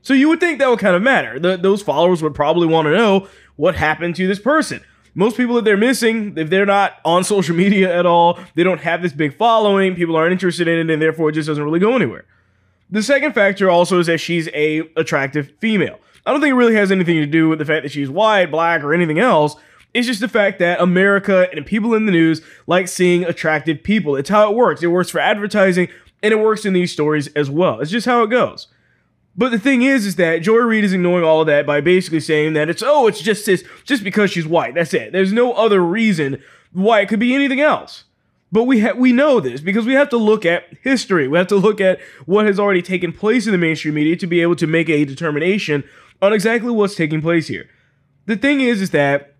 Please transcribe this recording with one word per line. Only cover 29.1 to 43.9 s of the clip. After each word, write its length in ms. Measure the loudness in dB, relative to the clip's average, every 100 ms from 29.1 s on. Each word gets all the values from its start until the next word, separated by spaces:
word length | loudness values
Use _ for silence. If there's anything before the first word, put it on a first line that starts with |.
| _ _ -4
But 160 | -2
the 80 | 0
thing 220 | 0 2
is, 240 | 2 0 -2
is 100 | -2
that 280 | 0 0
Joy 160 | 2 2
Reid 260 | 2 2 0
is 80 |
ignoring 320 | 0 0 2 2
all 160 | 2
of 60 | 2
that 180 | 2 0
by 160 | 0
basically 400 | 2 2 0 -4
saying 320 | -2 -2 0
that 160 | -2 -2
it's, 120 | -2
"Oh, 260 | 0 2 2
it's 120 | 0
just 260 | -4 -4 -2
this, 200 | -2 -4 -16
just 180 | -6 -4
because 300 | -2 -2 -2
she's 160 | -2 -2
white. 280 | -2 0 -2
That's 180 | -2
it. 180 | -4 -4
There's 220 | -2 0
no 180 | 0 0
other 300 | 2 2 2
reason 580 | 0 0 0 0 -2 -6 -12 _ _
why 300 | -4 2 2
it 80 | 2
could 100 | 0
be 160 | 0 0
anything 240 | 0 0
else." 460 | 0 0 -6 -20 -20 _ _ _ _
But 140 | 0
we 160 | 2 2
ha-, 160 | 0 2
we 160 | 2
know 300 | 4 4 2
this 180 | 0 -6
because 260 | -4 -2 0
we 80 |
have 140 | 0 2
to 80 | 0
look 280 | 2 2 0
at 220 | -2 -4 -8
history. 440 | -2 -2 0 0 2
We 100 | 0
have 100 | 2
to 100 | 2
look 240 | 2 2
at 180 | 0 0 -6 -16 -2
what 200 | 0 2
has 160 | 0
already 200 | 0 0
taken 300 | -2 -4 -6
place 340 | -4 0 0 0
in 60 |
the 60 | 0
mainstream 380 | 0 -2 -4